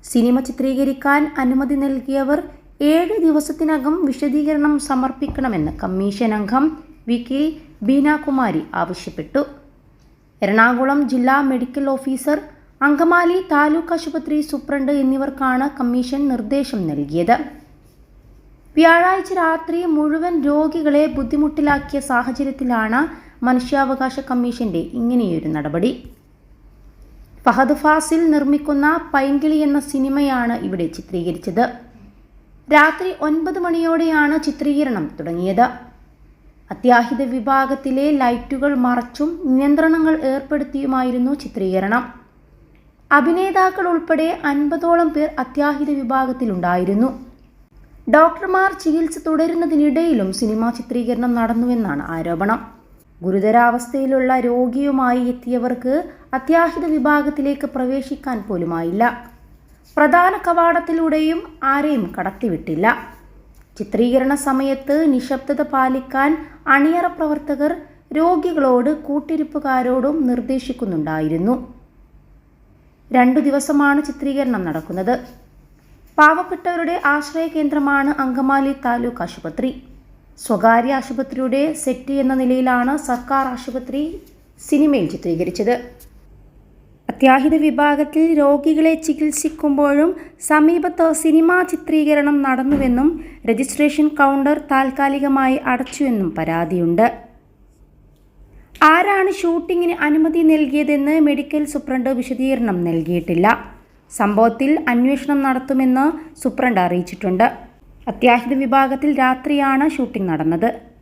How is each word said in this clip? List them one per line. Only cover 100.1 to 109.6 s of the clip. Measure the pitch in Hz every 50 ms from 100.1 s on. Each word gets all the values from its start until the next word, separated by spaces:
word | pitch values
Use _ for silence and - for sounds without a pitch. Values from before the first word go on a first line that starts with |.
അനുമതി | 294 311 320 320 320 330 330 311
നൽകിയതെന്ന് | 311 311 302 254 269 294 294 269 294 277 277 294 311 320 302 294
മെഡിക്കൽ | 285 247 285 - - 302 302 285
സൂപ്രണ്ട് | - 285 277 - 254 262 240 262 269 240
വിശദീകരണം | 247 - 262 226 262 269 269 240 233 220 190 180 170 170
നൽകിയിട്ടില്ല. | 165 165 160 160 175 175 170 - 170 160 185 214 233 - - - - - - _ _ _ _ _ - -
സംഭവത്തിൽ | 220 202 208 214 226 233 226 233 269 277 302 330 302 254
അന്വേഷണം | 240 240 247 262 285 269 - 277 285 277 269
നടത്തുമെന്ന് | 269 262 254 262 - 277 262 262 254 254 262 277 311 330 311 - - - -
സൂപ്രണ്ട് | - 254 196 - 254 247 233 190 180
അറിയിച്ചിട്ടുണ്ട്. | 175 180 180 175 - - - 214 185 185 185 226 - - - - - _ _ - - - - - 247
അത്യാഹിത | - - 240 247 240 240 240 240 277 269
വിഭാഗത്തിൽ | 269 233 262 269 269 262 269 269 285 294 285 254
രാത്രിയാണ് | 262 254 262 262 - 302 294 285